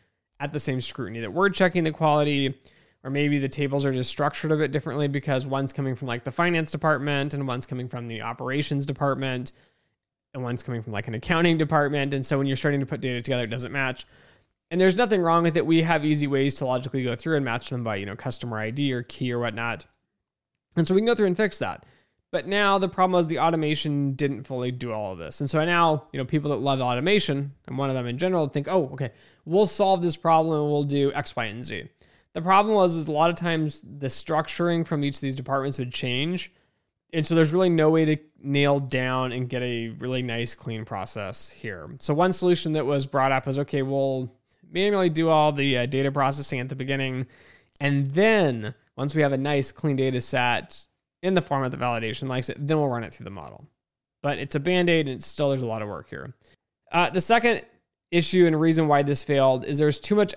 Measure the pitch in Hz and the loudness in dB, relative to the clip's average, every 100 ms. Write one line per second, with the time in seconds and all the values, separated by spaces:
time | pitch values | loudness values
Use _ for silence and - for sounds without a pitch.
0 | _ _ _ _ 143 147 - 131 - - | _ _ _ _ -8 -4 -4 -4 -4 -8
1 | 101 117 110 143 196 185 180 175 160 151 | -8 -8 -4 2 2 4 2 2 -2 2
2 | 156 151 147 143 135 - - _ _ _ | 2 4 4 2 0 -2 -14 _ _ _
3 | 131 143 147 143 135 147 139 139 139 127 | -6 0 2 2 0 -2 -2 0 0 0
4 | 127 - 147 - 156 151 147 143 156 135 | -2 -2 -2 -2 0 0 0 -2 -4 -2
5 | 143 139 151 131 135 135 139 - 135 123 | -2 -2 -2 -2 0 -2 -2 -4 -4 -4
6 | 131 120 135 147 175 165 156 151 160 139 | -4 -6 -4 0 0 0 -2 -2 0 0
7 | 143 143 143 143 135 123 - 127 123 123 | 0 -2 -2 -4 -4 -6 -6 -8 -8 -10
8 | 117 113 110 120 127 143 143 143 139 135 | -8 -8 -8 -6 -4 -2 -2 -2 -4 -2
9 | 139 131 135 127 123 - _ _ _ _ | -2 0 -2 -4 -6 -14 _ _ _ _
10 | _ _ _ 135 123 123 - 120 110 104 | _ _ _ -8 -6 -6 -6 -8 -6 -8
11 | 110 113 - 165 170 165 156 160 143 143 | -6 -8 -2 2 4 4 2 2 2 0
12 | 139 139 135 139 139 131 151 143 139 147 | -2 -2 0 0 0 0 0 0 -2 -4
13 | 131 120 120 123 113 117 120 139 131 127 | -4 -4 -2 -2 -2 -6 -6 -4 -4 -6
14 | - _ _ _ _ _ _ 175 185 185 | -16 _ _ _ _ _ _ 4 4 4
15 | 240 202 165 165 170 156 135 165 165 160 | 2 2 4 4 4 2 4 2 4 2
16 | 151 151 143 139 139 135 131 127 131 135 | 2 0 2 2 0 0 -2 -2 -2 -4
17 | 123 117 160 151 131 120 - 127 117 101 | -2 -4 -2 -2 0 -4 -4 -6 -4 -6
18 | 101 98 131 - 123 110 110 135 143 123 | -6 -8 -8 -8 -6 -6 -6 -2 -2 -2
19 | 120 - 127 120 117 110 117 110 - _ | -6 -6 -4 -2 -4 -4 -6 -6 -12 _
20 | _ _ _ _ _ _ _ 165 160 185 | _ _ _ _ _ _ _ -2 2 4
21 | 226 233 196 180 208 - 101 - - _ | 4 2 2 2 -2 -2 -6 -8 -16 _
22 | _ _ _ 170 180 202 202 196 190 - | _ _ _ -6 -2 2 4 4 2 2
23 | 185 180 165 160 165 165 151 151 156 143 | 4 4 2 2 2 2 0 0 0 0
24 | 139 135 143 131 139 131 123 123 123 107 | 0 0 -2 -2 -6 -4 -4 -4 -6 -4
25 | 104 90 80 - 139 156 160 175 165 156 | -6 -8 -10 -6 -2 0 2 4 4 2
26 | - 135 127 151 147 123 135 135 123 123 | -4 -8 -2 -2 -2 -2 0 0 0 0
27 | 165 208 - 139 143 - - 131 139 131 | 2 2 2 -2 -4 -10 -10 -4 -2 -2
28 | 120 127 180 180 147 147 139 185 135 139 | -4 -2 0 2 0 -2 -2 -4 -4 -6
29 | 127 - _ _ - 185 214 - 190 190 | -8 -10 _ _ 0 2 2 2 2 4
30 | 175 - 165 160 160 151 147 147 143 143 | 0 0 2 4 4 0 0 0 0 2
31 | 139 147 - - 110 110 127 95 - _ | 0 0 -6 -6 -6 -6 -8 -8 -10 _
32 | _ _ _ 175 170 190 214 208 180 165 | _ _ _ -6 4 4 6 4 4 2
33 | 156 151 165 170 175 160 151 - - 143 | -2 2 2 2 -2 0 -2 -4 -16 -8
34 | 135 - - 156 160 - 175 170 160 151 | -6 -6 0 0 0 -2 0 0 0 -2
35 | 143 135 139 131 127 135 135 135 123 - | -2 -2 -6 -6 -4 -2 -2 -4 -6 -4
36 | 123 123 156 180 - _ _ _ _ _ | -4 -2 -2 -4 -8 _ _ _ _ _
37 | _ 160 151 165 156 175 185 165 156 160 | _ -4 2 4 4 4 4 6 6 6
38 | 156 151 - _ 139 143 143 143 131 135 | 4 0 -4 _ -2 2 4 2 0 -2
39 | 127 127 127 123 123 127 123 117 113 110 | 0 -2 -2 -4 -4 -4 -4 -4 -6 -8
40 | 123 127 123 117 117 - 127 110 110 101 | -4 -4 -4 -4 -4 -6 -8 -8 -6 -8
41 | 95 110 95 - - - 113 90 76 139 | -8 -8 -8 -8 -12 -12 -12 -12 -14 -8
42 | - 147 185 185 180 175 160 156 131 139 | -2 2 2 2 2 2 0 -2 0 -2
43 | 135 135 135 131 139 135 143 143 135 139 | 0 2 2 2 0 -4 -2 -4 -2 0
44 | 135 131 127 - _ _ - 175 202 202 | 0 -2 -6 -12 _ _ -8 0 2 4
45 | 180 156 165 156 151 143 139 127 123 135 | 2 2 4 6 4 2 2 2 0 0
46 | 139 143 135 139 139 131 131 139 135 135 | 0 2 0 0 -4 -6 -6 -6 -4 -2
47 | 135 127 127 - - _ _ _ 143 143 | -2 -4 -6 -12 -20 _ _ _ 0 2
48 | 135 151 220 214 156 117 107 - _ - | 2 4 4 6 4 0 -6 -10 _ -6
49 | 143 151 143 135 143 143 135 - 156 135 | -2 0 2 2 0 0 -2 -4 -2 0
50 | 131 123 - 131 123 117 - - - _ | 0 -2 -2 0 2 0 -4 -16 -20 _
51 | _ _ 185 180 - 139 127 127 123 117 | _ _ 0 0 0 -2 -2 -2 -4 -2
52 | 113 110 135 127 131 - 143 156 143 120 | -4 -6 -4 -4 -4 -6 -2 0 2 -2
53 | 107 - 113 98 71 - - _ _ _ | -6 -12 -14 -14 -14 -18 -20 _ _ _
54 | _ _ 143 123 143 151 156 180 175 165 | _ _ -4 -4 -4 -4 0 2 4 2
55 | 143 127 - - 143 135 120 110 104 85 | 0 -6 -8 -2 0 0 -2 -4 -6 -10
56 | - 69 127 - _ _ _ _ _ 170 | -12 -14 -14 -18 _ _ _ _ _ 0
57 | 170 180 - 233 233 214 - _ _ _ | 2 0 4 4 4 0 -4 _ _ _
58 | _ 175 165 185 170 156 165 160 156 143 | _ 0 4 6 6 6 4 4 4 4
59 | 143 131 - 139 135 131 - 143 151 143 | 4 0 0 4 4 4 0 2 2 2
60 | - 208 202 | 0 2 2